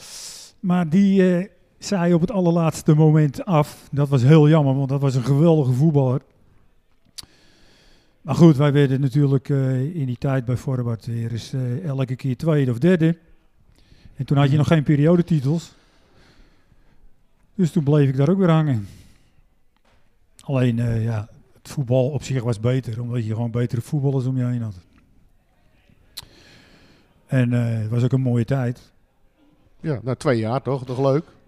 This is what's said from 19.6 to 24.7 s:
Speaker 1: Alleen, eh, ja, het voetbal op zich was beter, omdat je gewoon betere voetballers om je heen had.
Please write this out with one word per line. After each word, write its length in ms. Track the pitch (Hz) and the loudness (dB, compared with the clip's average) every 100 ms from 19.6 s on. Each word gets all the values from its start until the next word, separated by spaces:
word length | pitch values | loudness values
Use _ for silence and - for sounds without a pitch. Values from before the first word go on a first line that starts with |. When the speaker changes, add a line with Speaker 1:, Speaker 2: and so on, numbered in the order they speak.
| _ _ _ _ _ _ _ _ | _ _ _ _ _ _ _ _
Speaker 1:
Alleen, 400 | - 135 123 117 | -6 -2 0 0
eh, 240 | 117 113 | -2 -2
ja, 240 | 113 110 110 - _ _ | -4 -6 -8 -16 _ _
het 100 | - | -12
voetbal 380 | - 120 127 127 | -8 -2 0 0
op 140 | 139 | -4
zich 200 | - 131 | -6 -4
was 160 | 117 107 | -4 -2
beter, 420 | 120 131 123 117 | -2 -2 -4 -8
omdat 240 | 120 120 110 | -6 -6 -6
je 80 | |
gewoon 180 | 110 120 | -4 -4
betere 300 | 113 123 113 | -4 -4 -6
voetballers 440 | - 151 139 135 127 | -6 -4 -2 -2 -2
om 120 | 131 | -2
je 80 | 123 | -4
heen 160 | 120 | -4
had. 140 | 110 | -8